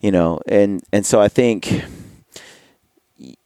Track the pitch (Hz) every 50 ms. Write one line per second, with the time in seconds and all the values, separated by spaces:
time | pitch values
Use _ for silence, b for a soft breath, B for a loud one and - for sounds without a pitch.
0 | - 104 98 90 85 82 82 - - - 104 101 101 101 101 90 _ _ - 104
1 | 101 - - 110 104 104 - - 123 120 113 95 - - - B B B B B
2 | B B B B B B B B B B B B B B B B B _ _ _
3 | _ _ _ _ - 64 - _ _